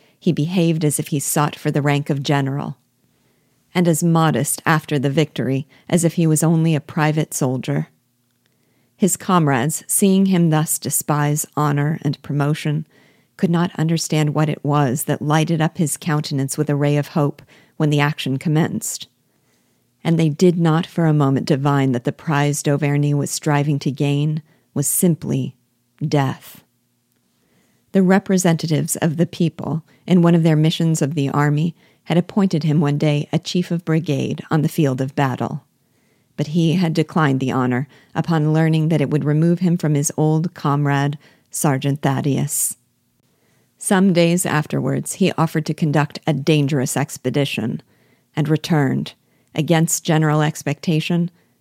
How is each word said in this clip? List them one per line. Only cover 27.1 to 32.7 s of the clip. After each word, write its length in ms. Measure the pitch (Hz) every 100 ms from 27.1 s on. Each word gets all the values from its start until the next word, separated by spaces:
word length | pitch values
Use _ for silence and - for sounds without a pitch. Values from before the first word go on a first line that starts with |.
| _ _ _ _ _ _ _ _
The 100 | 196
representatives 920 | 185 190 196 190 180 160 160 147 160 -
of 200 | 165 143
the 100 | 170
people, 560 | - 165 - - 160 - _ -
in 160 | 175
one 140 | 170 170
of 80 |
their 100 | 160
missions 480 | 151 160 - 165 160
of 120 | 139
the 160 | 160 139
army, 440 | 143 147 147 165 - _ _
had 140 | - 170
appointed 440 | 175 214 196 160
him 180 | 156